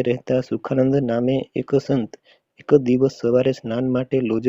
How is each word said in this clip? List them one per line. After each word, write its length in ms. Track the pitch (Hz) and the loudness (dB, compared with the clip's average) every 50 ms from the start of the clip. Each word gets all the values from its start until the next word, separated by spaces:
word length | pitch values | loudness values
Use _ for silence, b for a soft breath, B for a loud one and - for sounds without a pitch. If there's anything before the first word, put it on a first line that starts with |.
રહેતા 400 | 123 120 123 123 - - 131 127 | 2 2 -2 -2 -2 -2 -2 -2
સુખાનંદ 540 | 123 - 117 110 - - 139 131 131 135 135 143 | -2 -4 -6 -6 -4 -2 0 2 2 2 2 0
નામે 340 | 135 117 117 120 123 127 135 135 - - - | 0 0 0 0 0 0 0 -2 -4 -4 -6
એક 160 | 131 127 - 143 | -8 -2 0 0
સંત 340 | 135 - - 139 127 110 - - b b b b b b _ _ | 0 0 0 -2 -2 -2 -4 -10 b b b b b b _ _
એક 120 | - - - 147 143 | -20 0 2 2 2
દિવસ 340 | 127 120 127 127 135 135 - | 4 2 2 2 2 0 0
સવારે 380 | - - 120 120 123 123 135 127 | -2 0 2 2 2 2 0 -2
સ્નાન 320 | - - 113 113 120 131 131 | -2 -6 -6 -4 -4 -2 -2
માટે 280 | 127 127 131 - - 131 | -2 -2 -2 -2 -2 -2
લોજ 240 | 127 110 110 110 120 | 0 0 -2 0 0